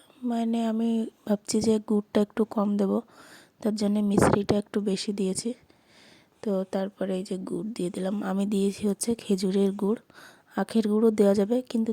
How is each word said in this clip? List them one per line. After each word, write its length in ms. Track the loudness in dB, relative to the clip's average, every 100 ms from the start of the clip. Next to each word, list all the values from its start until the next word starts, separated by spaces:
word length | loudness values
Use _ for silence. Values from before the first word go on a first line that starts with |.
| _ _
মানে 360 | -4 -2 0 0 0
আমি 220 | 0 0 0 -4 -8
ভাবছি 340 | -2 -2 0 0
যে 140 | 2 2 2
গুড়টা 320 | 0 2 0
একটু 200 | 0 0 -2
কম 240 | 0 0 2
দেব, 140 | 2 0 -4 -18 -20 -20 -20 _
তার 180 | -4 -2
জন্যে 260 | 0 0
মিছরিটা 540 | 2 4 4 4 2 0
একটু 200 | 0 -4
বেশি 300 | -2 -2 -4
দিয়েছি। 360 | -2 -2 -2 -6 -10 _ _ _ -20 -20 -20 _ _
তো 120 | -4 -2 -2
তারপরে 420 | -4 -4 -6 -4 -4
এই 80 |
যে 120 | -4 -8
গুড় 240 | -6 -6 -8
দিয়ে 160 | -6 -6
দিলাম, 260 | -4 -4 -4
আমি 200 | -2 -2 0
দিয়েছি 360 | 0 0 0 -2
হচ্ছে 220 | -2 -2 -4
খেজুরের 560 | -2 -2 0 2 0
গুড়, 260 | 0 -2 -2 -6 -20 -20 -20 _ -6
আখের 300 | -2 0 0
গুড়ও 220 | 4 4
দেওয়া 220 | 6 4 4
যাবে 220 | 2 0
কিন্তু 300 | -2 -4 -2